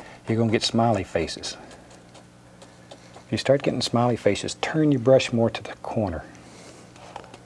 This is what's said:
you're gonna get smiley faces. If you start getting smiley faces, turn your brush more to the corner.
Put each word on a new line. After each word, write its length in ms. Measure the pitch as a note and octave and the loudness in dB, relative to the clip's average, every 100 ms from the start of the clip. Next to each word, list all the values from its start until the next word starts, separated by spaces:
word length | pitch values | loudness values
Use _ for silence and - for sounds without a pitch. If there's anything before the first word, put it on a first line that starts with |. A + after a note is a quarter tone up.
| - - - | -20 -10 -4
you're 100 | A2+ | 0
gonna 140 | A#2 | 2
get 100 | A2+ | 2
smiley 400 | - A#2 A#2 G2+ | 0 2 2 2
faces. 520 | F2 - D#2 - - - - - - - - - - - - - - - - - - - - | -2 -4 -4 -6 -10 -12 -16 -20 -20 -20 -20 -20 -20 -20 -20 -20 -20 -20 -20 -20 -20 -20 -6
If 80 | |
you 40 | A2+ | -2
start 240 | - C#3 | 2 2
getting 180 | - B2+ | 0 -2
smiley 360 | - A#2+ B2 A2+ | 0 2 2 2
faces, 380 | G#2+ F#2+ - - | 0 0 -2 -6
turn 300 | - D#3 D3+ | -4 2 2
your 100 | C3+ | 4
brush 320 | A#2 C3 - | 6 6 6
more 180 | A#2 A2+ | 2 0
to 120 | - | 0
the 120 | - - | -10 -12
corner. 480 | - A#2 G2 D#2 - - - - - - - - - - - - | -6 -2 -2 -4 -10 -18 -20 -20 -20 -20 -20 -20 -18 -18 -18 -20